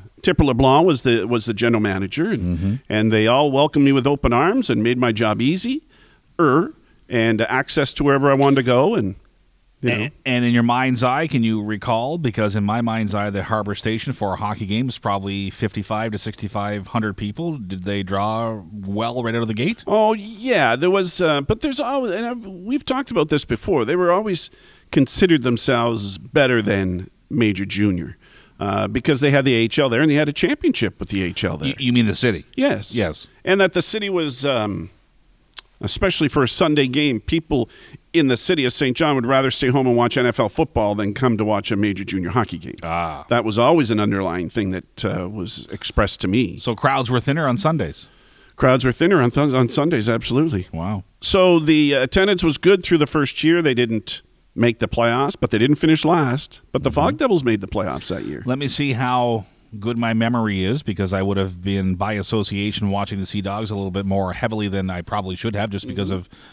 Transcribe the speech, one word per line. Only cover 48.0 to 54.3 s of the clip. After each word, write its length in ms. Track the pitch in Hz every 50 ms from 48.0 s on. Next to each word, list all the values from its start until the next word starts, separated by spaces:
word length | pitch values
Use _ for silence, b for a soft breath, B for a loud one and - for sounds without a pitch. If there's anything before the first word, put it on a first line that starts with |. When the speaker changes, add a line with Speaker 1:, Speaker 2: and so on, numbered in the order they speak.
| - - b b b b b b b b b
Speaker 1:
Crowds 260 | b 143 127 127 127 123
were 80 | 127
thinner 300 | 120 - 165 175 196 151
on 100 | 127 123
th-, 220 | - 143 147 143 127
on 160 | 131 123 117
Sundays, 400 | - 151 143 170 160 113 104 120
absolutely. 580 | 113 117 - - 117 139 160 165 117 92 90 - -
Speaker 2:
Wow. 300 | 80 85 98 107 95 - _ _ -
Speaker 1:
So 360 | - - - 185 185 180 175 165
the 340 | 151 156 156 151 147 143 143
attendance 500 | 127 131 - - 190 190 208 196 175 170
was 140 | 160 139
good 260 | - - 180 202 185 -
through 140 | - 170
the 100 | 151 147
first 340 | - - 156 139 - - - 147
year. 180 | 160 170 175
They 120 | 160 139 123
didn't 480 | 123 123 113 113 104 - - - - - _